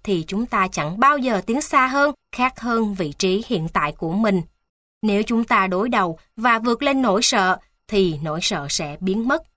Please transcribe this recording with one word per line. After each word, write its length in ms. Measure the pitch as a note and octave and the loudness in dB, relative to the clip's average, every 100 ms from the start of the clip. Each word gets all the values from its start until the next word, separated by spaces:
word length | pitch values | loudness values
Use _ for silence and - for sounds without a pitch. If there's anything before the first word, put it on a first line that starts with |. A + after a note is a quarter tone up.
thì 220 | - F3+ D#3+ | -2 -2 -2
chúng 200 | G3 A#3+ | -4 -2
ta 220 | A3 F#3 | -2 -2
chẳng 320 | F3 D3+ F#3+ | -2 -6 2
bao 180 | C4+ D4 | 2 4
giờ 240 | B3+ G3+ G3+ | 0 -2 0
tiến 140 | B3+ | -2
xa 260 | - D4 B3+ | 0 2 2
hơn, 280 | C#4 D4 C#4+ _ | 2 0 0 _
khác 280 | - B3+ - | -4 -2 -2
hơn 340 | A#3+ A3+ G#3+ | -2 0 -2
vị 180 | F#3+ D#3 - | -2 -6 -2
trí 260 | F#3 F#3+ A#3 | 0 0 0
hiện 220 | G3+ D#3+ | -4 -2
tại 200 | F#3 D3+ | -2 -2
của 200 | - E3 | -4 -4
mình. 300 | F#3+ A3+ F#3+ E3 _ _ _ _ _ | 0 2 2 -2 _ _ _ _ _
Nếu 200 | G#3+ G3+ | 0 0
chúng 220 | A3 A#3 | 0 0
ta 220 | A3+ A3+ F#3+ | 2 2 2
đối 220 | F#3 A#3+ | 0 0
đầu 300 | A#3 F3+ E3 _ - | 0 0 -4 _ -4
và 220 | A#3+ A3+ | 0 2
vượt 240 | A#3+ A#3 | 2 0
lên 200 | C#4+ C4+ | 0 2
nỗi 200 | B3+ G3 | 2 2
sợ, 360 | A#3+ A3+ F#3 F3+ _ _ _ | 2 2 2 0 _ _ _
thì 300 | G#3 F#3 D3 | 0 2 0
nỗi 180 | D#3+ D#3 | -4 -4
sợ 240 | - F3+ C#3 | -4 -4 -4
sẽ 260 | - D3+ D3 | -6 -6 -4
biến 280 | F#3 G3+ A#3 | -2 0 2
mất. 140 | D#4+ - | 0 -2